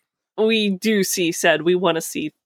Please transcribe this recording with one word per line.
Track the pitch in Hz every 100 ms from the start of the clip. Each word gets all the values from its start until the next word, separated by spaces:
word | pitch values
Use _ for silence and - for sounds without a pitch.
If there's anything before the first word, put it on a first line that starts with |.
| _ _ _ -
we | 220 226 208
do | 180 220 208
see | 185 - 165
said, | - 175 156
we | 160 180
wanna | 180 165
see | - - 151 -